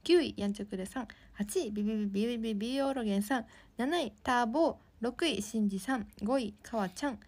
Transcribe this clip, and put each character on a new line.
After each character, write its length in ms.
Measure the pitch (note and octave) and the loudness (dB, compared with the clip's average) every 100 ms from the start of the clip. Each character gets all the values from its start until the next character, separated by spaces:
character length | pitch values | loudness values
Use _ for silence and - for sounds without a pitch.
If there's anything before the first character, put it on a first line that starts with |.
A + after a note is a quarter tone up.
九 200 | - F4 | 6 4
位、 120 | A#3 G#3 | 4 -2
や 100 | G3+ | -4
ん 60 | |
ち 100 | G3+ | -4
ょ 20 | G3+ | -6
く 120 | F#3 | -6
れ 80 | F#3+ | -6
さ 160 | C4 | -6
ん、 80 | A3+ - - | -8 -12 -20
八 340 | - G#3 F#4+ B3+ | -8 -2 -2 -2
位、 40 | |
ビ 120 | G#3 | -2
ビ 140 | G#3 G#3+ | 0 0
ビ 80 | G3+ | 0
ビ 220 | G3 A3+ | 0 0
ビ 100 | A#3+ | -2
ビ 180 | A3+ G3+ | -2 -2
ビ 260 | A#3 C4+ | -2 0
オ 120 | C4+ | 0
ロ 100 | C4+ | 0
ゲ 140 | A3 G3 | 2 2
ン 60 | |
さ 180 | G3+ C4 | 2 0
ん、 60 | A#3 - - - | -2 -16 -16 -4
七 240 | B3+ F4 | 0 2
位、 140 | B3+ - | 0 -4
タ 220 | - B3 A#3 | 0 2 2
ー 20 | |
ボ 240 | C4+ D#4+ | 4 2
ー、 40 | - - - | 2 -14 -6
六 260 | A3+ A#3+ E4 | -6 0 0
位、 140 | G3 | 0
し 180 | G#3 A3 | -2 0
ん 80 | G3+ | 0
じ 100 | F#3+ | 0
さ 200 | C4 C4 | -2 -2
ん、 120 | G#3 - | -2 -6
五 180 | G#3 C4+ | 0 0
位、 140 | G#3+ G#3 | 0 -8
か 140 | - A3+ | -6 -2
わ 100 | F#3 | -2
ち 160 | - | -2
ゃ 60 | C#4+ | -4
ん、 100 | G#3+ | -4